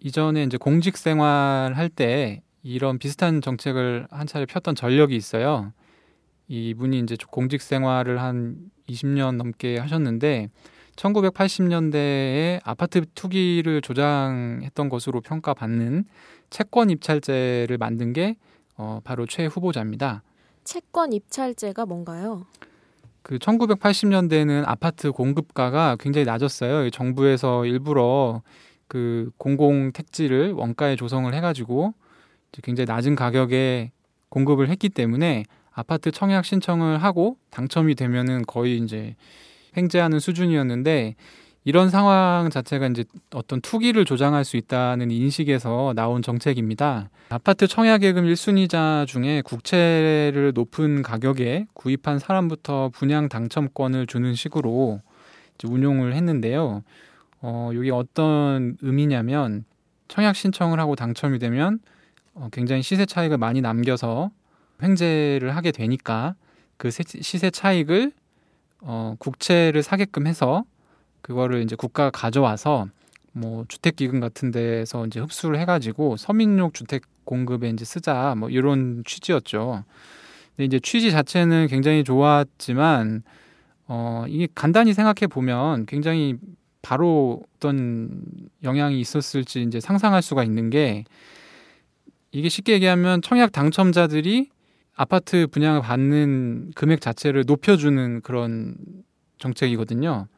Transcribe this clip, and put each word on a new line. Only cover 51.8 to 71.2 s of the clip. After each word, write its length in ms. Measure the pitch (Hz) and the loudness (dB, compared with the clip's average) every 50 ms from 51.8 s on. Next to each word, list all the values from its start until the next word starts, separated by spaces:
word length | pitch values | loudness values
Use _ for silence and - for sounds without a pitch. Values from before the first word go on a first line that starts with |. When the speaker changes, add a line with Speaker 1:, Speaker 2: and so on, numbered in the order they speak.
| - 131 135 139 - 151 143 | -2 -2 -2 -2 -2 -2 -2
Speaker 1:
사람부터 720 | 139 - - 190 190 175 165 156 - - - 143 135 135 131 | -2 -2 0 0 0 0 0 -4 -6 -6 -4 -2 -2 -2 -4
분양 380 | - - 139 139 151 151 147 139 | -4 -2 0 0 2 2 0 -2
당첨권을 800 | - 113 117 113 - 156 147 131 - - 135 127 131 131 123 | -2 -4 -6 -4 -2 -2 -2 -2 -2 -2 -2 -2 0 -2 -4
주는 260 | - - 120 123 127 120 | -4 -2 -2 -2 -2 -2
식으로 680 | 117 - 151 - 156 135 113 117 127 135 117 104 104 - _ _ _ - - - - _ _ _ | -4 -6 -4 -4 -2 -2 0 0 0 0 0 -2 -6 -10 _ _ _ -20 -20 -20 -20 _ _ _
이제 120 | - - | -10 -6
운용을 480 | 113 123 127 139 143 139 131 127 123 127 | -4 -2 0 2 2 2 0 0 -2 -2
했는데요. 640 | 156 175 170 156 123 107 113 127 151 165 120 104 101 101 _ _ - - _ _ _ _ _ _ _ | -2 0 0 0 0 -2 -2 -2 -2 -2 -4 -4 -8 -10 _ _ -20 -20 _ _ _ _ _ _ _
어, 280 | 131 120 117 117 117 117 117 | -12 -10 -8 -8 -6 -6 -6
이게 180 | 120 127 135 | -4 -2 -2
어떤 840 | 127 123 123 - _ 165 156 156 151 147 147 139 139 131 127 120 - - | -2 -2 -4 -4 _ 0 2 2 2 2 2 2 0 0 -2 -4 -4 -4
의미냐면 840 | - 131 131 143 147 147 135 120 113 120 139 147 135 113 104 107 110 - _ _ _ _ _ _ _ | -4 0 0 2 2 2 2 0 0 -2 -2 -2 -2 -2 -4 -6 -8 -12 _ _ _ _ _ _ _
청약 280 | - - 202 214 208 190 | -8 -2 0 2 2 2
신청을 440 | - - 190 190 - 180 165 165 160 | 2 -2 -2 0 0 0 0 2 0
하고 160 | 160 147 143 | 0 0 -2
당첨이 420 | 131 120 120 117 - - 143 135 | -2 -2 -4 -4 -2 -2 -2 0
되면, 420 | 117 123 117 120 135 160 196 220 226 - _ _ _ _ _ _ _ _ _ _ | 0 -2 -2 0 0 0 0 0 -2 -6 _ _ _ _ _ _ _ _ _ _
어, 160 | 185 131 110 | -14 -14 -10
굉장히 300 | - 123 123 123 135 131 | -4 -4 -2 0 0 -2
시세 240 | 127 - 190 190 202 | 0 0 0 0 0
차익을 320 | 196 - 180 170 156 151 | 0 0 -2 0 0 0
많이 240 | 123 117 113 123 135 | 0 0 0 0 0
남겨서 680 | 127 113 113 117 120 131 127 117 123 117 113 131 175 208 - _ _ _ _ _ _ _ _ - | 0 0 0 0 2 0 0 0 -2 -4 -2 -2 -4 -6 -8 _ _ _ _ _ _ _ _ -2
횡재를 760 | 151 190 190 170 170 165 160 151 151 143 139 135 127 131 143 | 0 2 2 4 2 2 2 2 2 2 0 0 0 -2 -2
하게 140 | 175 165 165 | -2 -2 -2
되니까 640 | 139 - 110 117 127 131 - 120 113 110 127 165 196 - _ _ _ _ _ _ _ | -2 -2 -2 -2 -2 -2 -2 -4 -2 -2 -2 -4 -6 -8 _ _ _ _ _ _ _
그 120 | - - 120 | -8 -6 -6
세-, 140 | 117 - 165 | -6 -6 -8
시세 480 | - - - 156 - - 170 196 185 | -10 -10 -12 -10 -8 -4 -2 -2 -2
차익을, 640 | - - - 196 185 175 147 151 175 208 262 294 - _ _ _ _ _ _ _ _ _ _ _ _ _ | -2 0 0 2 2 2 2 2 2 2 2 0 -4 _ _ _ _ _ _ _ _ _ _ _ _ _
어, 340 | 190 135 117 113 113 110 110 - | -12 -10 -8 -6 -6 -8 -8 -8
국채를 640 | - 139 127 - - - 180 170 165 160 147 151 143 | -8 -10 -8 -6 0 4 4 6 6 4 4 2 0
사게끔 420 | - 202 196 202 196 - 151 143 | 0 0 0 0 -2 -2 -2 -2
해서 380 | 160 165 - 139 123 147 196 254 - _ _ _ _ _ _ _ _ _ _ | -2 0 0 2 2 2 0 -2 -4 _ _ _ _ _ _ _ _ _ _